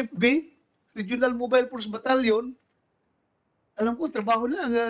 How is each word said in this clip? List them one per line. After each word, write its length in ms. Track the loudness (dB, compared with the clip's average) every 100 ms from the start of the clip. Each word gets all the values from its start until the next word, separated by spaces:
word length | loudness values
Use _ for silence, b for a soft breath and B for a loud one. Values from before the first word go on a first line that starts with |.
F 80 | -4 2
B, 320 | 4 4 0 _ _ _ _ -10
Regional 400 | -6 0 0 0
Mobile 320 | 2 2 2
Force 160 | -4 -10
Battalion, 720 | -6 0 2 4 2 0 -10 _ _ _ _ _ _ _ _ _ _ _ -4
alam 160 | -2
ko, 160 | -2 -4
trabaho 400 | -4 0 0 0
na 160 | -2 -2
ang, 80 |
ah, 160 | 0 -2